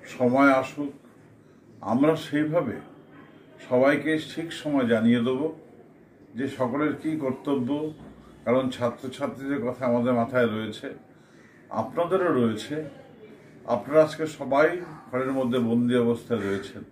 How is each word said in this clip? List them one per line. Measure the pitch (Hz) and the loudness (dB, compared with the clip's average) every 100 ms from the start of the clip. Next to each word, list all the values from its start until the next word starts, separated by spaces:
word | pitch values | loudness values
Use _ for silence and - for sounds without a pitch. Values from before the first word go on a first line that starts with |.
| - - | -18 0
সময় | 123 131 139 | 2 6 6
আসুক, | 131 131 143 143 - - - - - - - - - | 4 0 -6 -8 -10 -20 -20 -20 -20 -20 -20 -20 -12
আমরা | 95 113 147 156 | -2 4 4 4
সেইভাবে | - 147 151 165 120 - - - - - - - - - - | 0 -2 0 0 -2 -6 -12 -20 -20 -20 -20 -20 -20 -20 0
সবাইকে | 127 135 151 151 156 - | 4 4 4 0 -2 -4
ঠিক | - 165 | -10 -8
সময় | - 156 139 120 | -8 -2 0 2
জানিয়ে | 113 113 120 | 4 4 4
দেব | 117 131 156 - - - - - - - - | 2 0 -2 -6 -18 -20 -20 -20 -20 -20 -18
যে | 110 135 | -8 -8
সকলের | - 123 139 151 - | -2 -2 0 -2 -2
কি | 156 147 | -4 -2
কর্তব্য। | 131 127 - 139 123 147 156 156 - - - - | -4 -4 -2 -2 0 -2 -4 -8 -20 -20 -20 -10
কারণ | - 127 127 | 0 0 0
ছাত্রছাত্রীদের | - 120 - 131 127 139 113 139 143 | -2 -4 -4 -12 -6 -8 -6 -6 -4
কথা | 123 - 127 | -4 -4 0
আমাদের | 120 120 | 0 2
মাথায় | 123 117 127 117 | 0 2 2 2
রয়েছে, | 107 107 104 139 - - - - - - - - | 0 -6 -8 -12 -14 -20 -20 -20 -20 -20 -20 -10
আপনাদেরও | - - 160 170 185 175 | -6 -4 -2 0 2 2
রয়েছে। | 131 117 107 - 147 156 - - - - - - - | 4 2 0 -6 -8 -10 -14 -20 -20 -20 -20 -20 -18
আপনারা | - 120 131 151 | -4 -4 2 4
আজকে | 156 - 156 | 4 2 -8
সবাই | - 131 135 165 180 170 156 - | -6 0 4 4 2 -8 -16 -6
ঘরের | 127 131 | -4 -2
মধ্যে | 135 127 127 | 0 0 0
বন্দি | 117 117 120 123 | 2 2 2 2
অবস্থায় | 117 117 - 117 | 2 0 -2 -4
রয়েছেন। | 98 98 - 98 - | -2 -4 -6 -16 -20